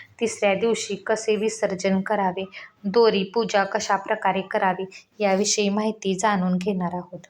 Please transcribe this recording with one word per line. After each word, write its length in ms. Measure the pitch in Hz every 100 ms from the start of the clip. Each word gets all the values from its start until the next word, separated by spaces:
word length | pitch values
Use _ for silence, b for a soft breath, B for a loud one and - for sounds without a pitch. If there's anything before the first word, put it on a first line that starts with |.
| B -
तिसऱ्या 340 | 226 - 202
दिवशी 400 | 190 226 220 -
कसे 420 | 196 - 220 220 214
विसर्जन 640 | 214 214 196 185 196 190
करावे, 440 | 190 208 190 180 190 B B _
दोरी 380 | 202 233 226 196
पूजा 420 | 190 233 220 202
कशा 320 | 196 214 - 196
प्रकारे 440 | - 214 190 190
करावी 440 | 190 214 196 180 190 B B -
याविषयी 500 | 202 190 208 - 202
माहिती 500 | 202 214 214 196 185
जाणून 380 | 220 202 180 180
घेणार 380 | 185 185 175
आहोत. 260 | 180 - 180